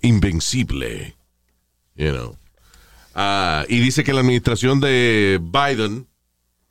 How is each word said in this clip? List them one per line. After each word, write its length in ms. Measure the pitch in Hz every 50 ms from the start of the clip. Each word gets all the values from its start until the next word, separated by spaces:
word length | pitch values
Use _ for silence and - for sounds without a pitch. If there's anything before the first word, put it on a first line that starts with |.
invencible. 1120 | - 120 113 95 85 98 82 82 - - 123 127 107 - 71 67 64 57 57 - - - - _ _ _ _ _ _ _ _ _ _ _ _ _ _ _ -
You 160 | - 76 76
know. 240 | 69 62 60 57 - - - - _ _ _ _ _ - - _ - - - _ -
Ah, 520 | 92 101 101 101 98 92 85 78 76 71
y 120 | 76 120 120
dice 240 | 123 131 - 151 123
que 100 | 139 135
la 80 | 131
administración 580 | 127 127 123 117 - 123 117 98 120 127 139 139
de 600 | 143 139 131 127 123 117 110 107 101 98 95 87
Biden, 680 | 82 85 90 139 143 143 131 110 107 101 107 127 127 _ _ _ _ _ _ _ _ _ _ _ _ _